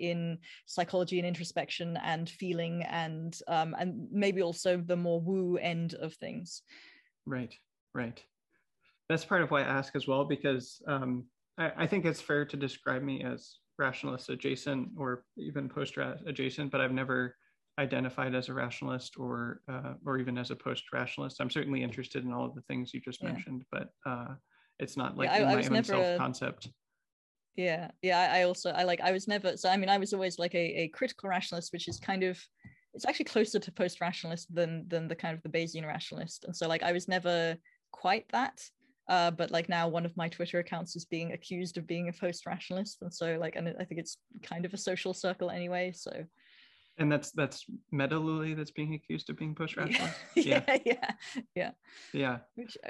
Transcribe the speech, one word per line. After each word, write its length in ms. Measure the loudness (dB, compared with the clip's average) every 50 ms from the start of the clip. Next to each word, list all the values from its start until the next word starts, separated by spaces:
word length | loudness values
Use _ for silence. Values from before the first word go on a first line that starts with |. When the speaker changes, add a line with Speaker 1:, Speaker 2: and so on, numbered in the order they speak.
Speaker 1:
in 380 | -2 0 0 0 0 -2 -4 -4 -8 -16 -20 -20 _
psychology 540 | -6 0 0 0 2 4 2 2 4 2 2
and 100 | 2 2
introspection 720 | 0 -2 -4 -4 -2 -4 -2 -2 -4 -4 -4 -2 -2 -2
and 320 | 0 0 0 0 -2 -6
feeling 520 | -6 -6 -2 -2 0 0 0 -2 -2 -2 -2
and, 540 | -2 -2 -2 -2 -2 -4 -4 -6 -6 -8 -8 -4
um, 300 | 0 2 2 2 2 0 -2
and 300 | -2 -2 -2 -4 -8 -2
maybe 300 | 0 2 4 4 4 4
also 380 | 2 2 0 2 4 4 4 4
the 180 | 4 2 2
more 240 | 2 4 4 4 4
woo 380 | 4 2 2 2 4 4 2 2
end 340 | 2 2 0 2 0 -2 -2
of 180 | -2 -6 -6 -6
things. 480 | -6 -8 -8 -6 -8 -8 -10 -12 -14 -14 _ -20 -20 -20 -20 -20 -20 _ _ _ _ _
Speaker 2:
Right, 280 | -4 -4 -4 -4 -6 -8 -16 _ _ _ _ _ _ _
right. 320 | -4 -4 -4 -6 -10 -18 _ _ _ _ _ _ _ _ _ _ _ _ _ _ _ _ _
That's 160 | 0 0 2
part 160 | 2 4 4 4
of 80 | 6
why 100 | 4 4
I 40 | 4
ask 300 | 4 2 0 0 0 -4
as 120 | -4 0 2
well, 160 | 4 4 4
because, 560 | 2 2 2 2 2 2 2 0 -6 -14 -12 -4
um, 400 | -2 0 0 0 0 -2 -2 -4 -10 _ _ _ _ _ -2
I, 140 | -2 -2 2 0 2
I 20 |
think 200 | 2 2 4 4
it's 160 | 2 0 0 0
fair 240 | 2 2 2 2
to 100 | 0 -2
describe 460 | -2 -2 -2 -4 -4 _ -2 0 0 0
me 200 | -2 -2 -2 -2
as 360 | -4 -4 -6 -8 -14 -20 -20 _ _ _ 0
rationalist 520 | 0 0 0 -2 -4 -4 -6 -6 -4 -6
adjacent 640 | -6 -2 0 -2 -2 0 -2 -2 -2 -2 -2 -4 -6
or 300 | -4 -2 -2 -2 -4 -6 _ _
even 320 | -10 -10 -6 -6 -4 -6 -4
post-ra-, 480 | -4 -4 -6 -4 -2 -4 -4 -4 -4 -8 -8
adjacent, 440 | -8 -4 -2 -2 -2 -2 -4 -4 -2 2
but 80 | 2
I've 120 | 2 2 2
never 440 | 0 0 2 2 2 0 0 -4 _ _ _ _ _ _ _ _ -2
identified 560 | 0 0 2 0 0 0 -2 -2 -2 0 0
as 160 | -2 -2 -2
a 20 | -4
rationalist 640 | -4 -4 -4 -4 -6 -6 -4 -4 -4 -6 -10 -10 -8
or, 440 | -6 -4 -4 -4 -4 -6 -6 -8 _
uh, 280 | -10 -8 -8 -6 -8 -10 -8 -4
or 140 | -2 -2 0
even 180 | 0 -2 -2
as 140 | -4 -4 -4
a 60 | -6
post-rationalist. 840 | -6 -4 -4 -4 -4 -6 -4 -2 -2 -2 -2 -4 -6 -6 -8 -4 -4
I'm 80 | -4 -2
certainly 340 | 0 -2 0 0 0 0 0
interested 420 | -2 -4 -6 -8 -6 -6 -4 -4
in 80 | -2 -2
all 120 | -2 -4
of 100 | -4 -6
the 60 | -10 -8
things 300 | -6 -4 -4 -4 -4 -6
you 80 | -8
just 220 | -8 -8 -10 -6 -6
Speaker 1:
Yeah. 100 | -6 -4
Speaker 2:
mentioned, 320 | -6 -6 -6 -8 -8 -8 _ -6
but, 220 | -6 -6 -6 _ _ -6
uh, 300 | -6 -6 -4 -6 -10 -12 -14 _ _ _ _ _ _ _ _
it's 200 | -8 -6 -4 -4
not, 180 | -4 -2 0
like, 120 | 0 2 4
Speaker 1:
Yeah, 40 | 6
I, 40 | 6
Speaker 2:
in 60 | 6
Speaker 1:
I 40 | 6 6
Speaker 2:
my 40 |
Speaker 1:
was 100 | 6 4 4
Speaker 2:
own 40 | 4
Speaker 1:
never 200 | 4 4 4 4
a 20 |
Speaker 2:
self-concept. 720 | 4 4 4 4 2 2 0 0 -2 -4 -4 -4 -6 -12 -16 -16 _ _ _ _ _ _ _ _ _ _ _ _ _ _ _ _
Speaker 1:
Yeah, 340 | 0 2 2 2 0 -2 -8 -10 _ 2
yeah, 160 | 4 6 8 6 6 8
I, 80 | 6
I 20 | 6
also, 260 | 6 4 2 -2 -2
I, 140 | 2 2 4
like, 160 | 4 4 4
I 120 | 4 4 2
was 140 | 2 2 2
never, 280 | 0 2 2 0 0
so, 120 | 2 4 4
I 80 | 4
mean, 120 | 4 6 6
I 100 | 4 4
was 140 | 4 2 0
always, 260 | 0 0 0 0 0
like, 160 | -2 0 2
a, 280 | 2 0 2 0 0 -2
a 60 | -2
critical 400 | -2 -2 -2 -2 -2 -4 -4 0
rationalist, 440 | 0 0 0 -2 -4 -6 -6 -6 -6
which 160 | -6 -6 -6
is 100 | -6 -6
kind 240 | -2 -2 0 2 2
of, 160 | 0 0 -2 -10 -20 _ _ _ -20 -20 _ _ _ _
it's 100 | -4 -2
actually 220 | 0 0 0 -2
closer 320 | 2 4 4 4 4 2 -2
to 140 | -2 -2 -2
post-rationalist 800 | 0 0 0 0 0 -2 -2 -2 -4 -6 -6 -6 -6 -8 -4 0
than, 320 | 0 2 2 0 -4 -4 -2
than 200 | -2 -2 -2 -2
the 80 | -4
kind 180 | -4 -2 -4 -4
of 60 | -4 -6
the 60 | -2
Bayesian 380 | 0 0 0 0 -4 -6 -4
rationalist. 580 | -4 -4 -4 -6 -6 -6 -6 -6 -8 -8 -10 -10
And 100 | -10 -4
so, 120 | -2 0 2
like, 140 | 2 2 2
I 100 | 2 2
was 160 | 2 2 2
never 480 | 0 2 4 4 4 4 4 2 0 -2 _ -20 _ _ _ _ -18
quite 360 | 0 4 4 4 4 2 _
that. 320 | 0 0 0 0 -4 -8 -16 -18 _ _ _ _ _ _ _ 4
Uh, 220 | 4 6 6 4
but, 200 | 4 2 0 2
like, 180 | 2 0 2 2
now 200 | 2 2 2 2
one 160 | 2 0 0
of 100 | 0 -2
my 120 | -2 -2 -2
Twitter 320 | -2 -4 -4 0 0 0
accounts 340 | 0 0 -4 -4 -4 -6 -8
is 80 | -10 -6
being 280 | -4 -4 -2 -2 -4 -6
accused 440 | -8 -8 -6 -4 -4 -4 -4 -4
of 100 | -6 -4
being 220 | -2 -2 -2 -2 -4
a 40 | -4
post-rationalist. 880 | -2 -2 -2 -2 -2 -6 -6 -6 -6 -4 -4 -4 -4 -4 -4 -6 -10 -10
And 100 | -10 -6
so, 260 | -2 -2 0 0 0
like, 180 | 0 -2 -2
and 120 | -2 -4 -4 -4 -4
I 40 | -6
think 160 | -6 -6 -6
it's 180 | -6 -8 -10 -14 _ _ -20 -18 -10
kind 220 | -8 -4 -2 -2
of 80 | -2 -4
a 60 | -2
social 340 | -2 -2 -2 0 0 -2 -4
circle 380 | 0 0 0 0 0 -2 -2
anyway, 420 | -2 -2 -2 -2 0 0 0 -2 -2
so. 180 | -6 -10 -10 -8 -8 -10 -12 _ _ _ -20 -20 -20 -20 -20 _ _ _ _ _ 2
Speaker 2:
And 120 | 4 6
that's, 200 | 6 4 2 0 0
that's 320 | 0 0 0 0 -6 -12 -12 -14 -14 -8 _
Meta 280 | 0 2 2 4 2 2
Lily 360 | 2 2 0 0 0 -2 -2
that's 160 | -4 -4 -6 -4
being 220 | -4 -2 -2 -2
accused 340 | -6 -4 _ -6 -6 -4 -6
of 60 | -6
being 180 | -4 -4 -4 -2
post-rationalist? 640 | -4 -4 -4 -2 -2 -2 0 0 0 0 -2 -4 -8 -12
Speaker 1:
<laughs> 80 | 2 4
Yeah, 260 | 4 6 6 6 4 6
Speaker 2:
Yeah. 120 | 4 2 4 4
Speaker 1:
yeah, 260 | 2 2 2 0 -4 -4 -6 -10 -8 -8 -8 -8 -6 _
yeah. 160 | -4 -4 -4 -4 _ _ -20 -20 -20 -18 -6 -2
Speaker 2:
Yeah. 260 | 0 0 0 0 -2 -6 _ _
Speaker 1:
Which, 220 | -12 -12 -12 -12 -12 -8